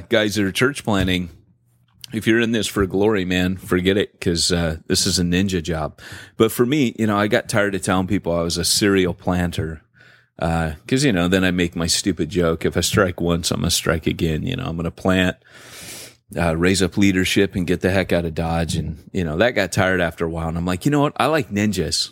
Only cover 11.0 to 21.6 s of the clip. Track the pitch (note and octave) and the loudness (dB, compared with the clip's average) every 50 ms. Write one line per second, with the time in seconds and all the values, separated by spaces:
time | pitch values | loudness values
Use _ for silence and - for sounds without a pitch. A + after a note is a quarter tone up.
11 | D3 C#3 G2+ F2 F2 F2+ F#2 F#2+ F#2 F#2 F2+ F2+ F2 E2+ - F2 E2 D#2 - - | 2 2 2 2 2 2 2 2 2 2 2 2 0 0 0 -4 -2 -2 -2 0
12 | - G2+ F2 - F2 D2+ - F2 F2 E2 E2 D#2 - E2+ D#2 F2+ F2 - - G#2+ | 0 -2 -2 -2 -4 -2 0 0 2 2 0 0 -2 -2 0 0 -2 0 2 2
13 | G2 F2+ E2+ - E2+ E2+ E2+ E2 E2 - - E2+ F2 E2+ - - - - - E2+ | 2 2 0 -2 -2 0 0 0 0 -2 -2 -2 -2 0 -2 0 0 0 -2 0
14 | - - - - E2+ D#2+ D#2 D2+ E2+ F2 F2 F2 F2 E2+ E2 E2 E2 E2 - - | 0 -2 -2 0 -2 -2 -2 -2 -4 -4 -6 -6 -6 -6 -6 -4 -6 -6 -8 -4
15 | - F#2+ F#2 F#2+ F#2 F2+ - _ _ - - - - - - - - - - - | 0 0 2 4 2 2 0 _ _ -20 -20 -20 -20 -20 -20 -18 -18 -16 -16 -16
16 | - - - _ _ _ - D#2 E2+ E2+ D#2+ E2 E2+ F#2 G2 F2+ F#2+ E2+ - G#2+ | -18 -20 -20 _ _ _ -6 -2 -2 0 0 2 2 2 2 2 0 -2 0 2
17 | G2+ G2 F#2 F#2 F#2 - - G#2 G2+ F#2+ - G2+ F2+ D#2 F2+ F2 - F2+ F#2+ G2 | 2 2 4 2 0 0 2 2 2 2 0 -4 -2 -2 -2 0 0 0 2 2
18 | F2+ - F#2 F2 F2 E2 D#2+ E2 E2 E2 E2 E2 E2+ D#2 - D#2 D2+ D#2 D2+ - | 0 2 0 0 0 -2 -4 -4 -2 -2 0 0 -2 -2 -2 -4 -4 -4 -8 -10
19 | - - - F#2+ F2 D#2 D2+ F2 A2 B2 - A2 F#2+ F2+ - G#2+ F#2+ F#2 F#2 F#2 | -14 -8 -6 -4 -2 -2 0 0 0 0 2 0 -2 -2 0 0 2 2 2 2
20 | F2 E2 - - E2+ D#2+ E2 E2 E2 E2 E2 E2+ E2+ F2+ F2+ F#2 - D3 D3 D3 | 0 -2 -2 -4 -6 -4 -4 -4 -4 -4 -4 -4 -2 -2 -4 -2 0 0 0 2
21 | C#3+ D3+ - - A2+ C#3+ D#3 D#3 A#2+ - G2+ G2+ | 0 0 0 0 0 0 0 0 -2 -2 -2 0